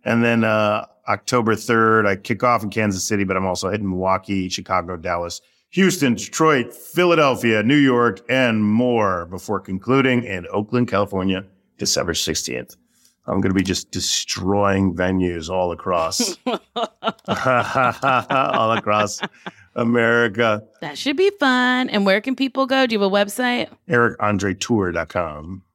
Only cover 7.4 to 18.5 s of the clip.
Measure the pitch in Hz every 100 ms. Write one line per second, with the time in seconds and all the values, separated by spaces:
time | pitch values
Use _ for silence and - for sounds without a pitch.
7.4 | 117 110 107 147 135 123 120 117 - 131
8.4 | 127 110 104 110 123 117 101 90 85 92
9.4 | - 98 - 95 113 135 131 123 110 92
10.4 | 87 101 104 123 123 98 101 95 92 92
11.4 | 98 _ _ _ 101 - 87 78 - 76
12.4 | - 62 - - _ _ _ _ - 95
13.4 | 98 95 92 90 - - - - - -
14.4 | 90 101 101 98 98 85 90 92 90 87
15.4 | 78 92 90 82 95 87 80 - 220 175
16.4 | - 220 _ 240 226 _ 214 - - -
17.4 | 131 123 113 135 123 - 135 127 107 135
18.4 | 143